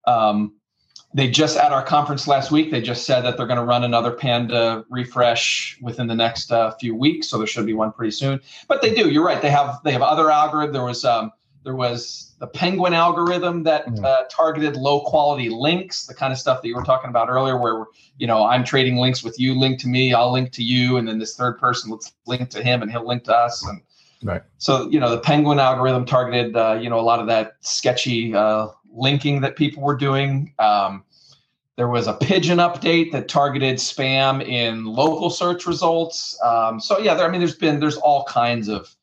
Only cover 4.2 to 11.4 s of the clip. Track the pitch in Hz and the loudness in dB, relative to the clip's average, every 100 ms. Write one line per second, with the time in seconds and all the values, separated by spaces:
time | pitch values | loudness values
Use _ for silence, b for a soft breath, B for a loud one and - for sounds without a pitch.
4.2 | 131 120 117 120 113 113 113 123 123 127 | -2 0 0 0 0 0 -6 -8 -6 2
5.2 | 120 113 - - - - 120 - 117 113 | 2 2 -2 -4 -6 -10 -10 -6 -4 0
6.2 | 117 - - 117 110 - 120 110 143 170 | 0 -2 0 2 2 -2 -6 0 0 0
7.2 | - 117 107 117 107 110 110 - 113 107 | -4 -4 -4 -4 -2 -2 -2 -2 -6 -2
8.2 | 139 135 B B B 269 220 220 - 147 | -4 -4 B B B 0 2 2 2 4
9.2 | 175 - 143 143 139 - 151 143 139 156 | 2 2 2 2 2 -2 -2 2 2 4
10.2 | 156 151 151 151 147 139 123 120 131 117 | 4 4 2 0 -4 -4 -6 -2 0 0
11.2 | 110 _ | -2 _